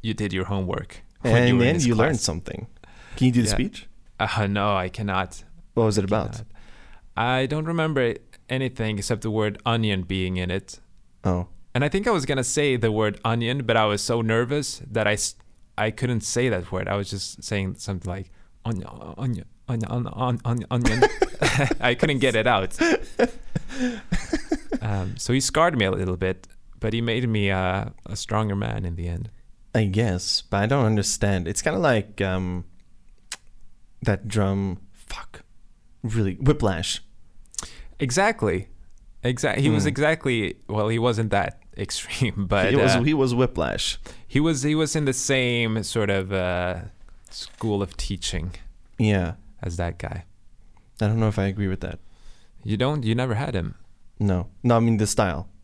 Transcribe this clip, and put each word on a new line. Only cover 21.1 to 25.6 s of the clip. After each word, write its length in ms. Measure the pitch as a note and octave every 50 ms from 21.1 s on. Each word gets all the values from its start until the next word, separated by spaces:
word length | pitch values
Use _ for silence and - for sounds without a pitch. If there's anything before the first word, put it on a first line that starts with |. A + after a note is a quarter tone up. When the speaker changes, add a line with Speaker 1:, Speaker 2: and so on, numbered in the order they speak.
| - - - - - -
Speaker 1:
<laughs> 400 | - - - C3+ C#3+ - - -
I 140 | A#2 B2 A#2+
couldn't 240 | B2 - - C#3+ C3
get 160 | C3 C3 A2+
it 120 | A2 A2
out. 300 | - A#2 G2 F#2+ - - -
Speaker 2:
<laughs> 100 | E4 E4+ - - - - - - - A#3 - - - - - - - - - C4+ B3+ B3 A#3+ G#3+ - - - - - - - D4+ - - E4 - - - - -
Speaker 1:
Um, 340 | - G#2+ G#2 G2 F2+ G2 -
so 140 | - - - A#2+
he 60 | C3+
scarred 380 | C3 - - D3+